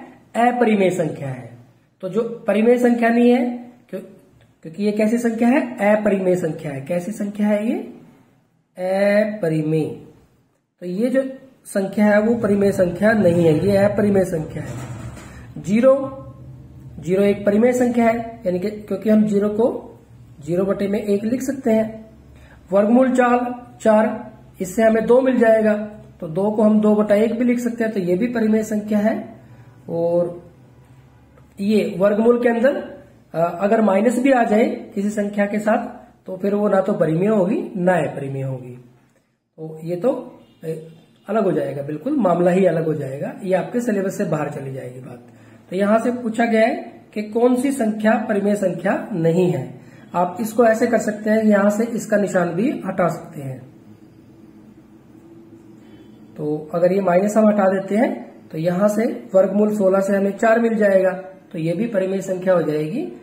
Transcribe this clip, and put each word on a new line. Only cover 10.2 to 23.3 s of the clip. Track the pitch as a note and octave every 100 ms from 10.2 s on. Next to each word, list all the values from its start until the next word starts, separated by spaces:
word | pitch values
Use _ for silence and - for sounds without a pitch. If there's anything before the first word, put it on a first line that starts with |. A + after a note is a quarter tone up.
| _ _ _ _ _ _
तो | F3+
ये | F#3 B3
जो | C4+ C4 - - _ -
संख्या | G3+ F#3+ G#3 G#3
है, | G#3
वो | G#3+ A#3
परिमेय | G#3 G3+ G3
संख्या | F#3+ F3 E3+ G#3
नहीं | A3+ F3+ E3+ E3
है, | D#3 F#3
ये | G3
अपरिमेय | G3+ G#3+ G#3 G3 F3+
संख्या | E3+ D#3 D#3
है। | C3+ B2 - - - - - - - -
ज़ीरो, | D3+ G#3+ C4 C4+ C4+ - - - - - - - - -
ज़ीरो | E3 F#3+
एक | G3+ G3+ -
परिमेय | G#3 B3
संख्या | B3 B3 A#3+ A3+
है, | A#3 - - F#3
यानी | F3+
कि, | G3+
क्योंकि | G#3+ - F#3+ A3
हम | G#3+ G#3+
ज़ीरो | G3 G#3
को | G#3 B3 - - - - - - - C#3+
ज़ीरो | F3 G3
बटे | G3 G3+
में | G3+
एक | G#3 G3+
लिख | A3 B3+
सकते | - C#4 A#3+
हैं। | A3 A3 - - - - - - - -
वर्गमूल | F#3+ G#3 A#3+ C4 B3+
चार, | B3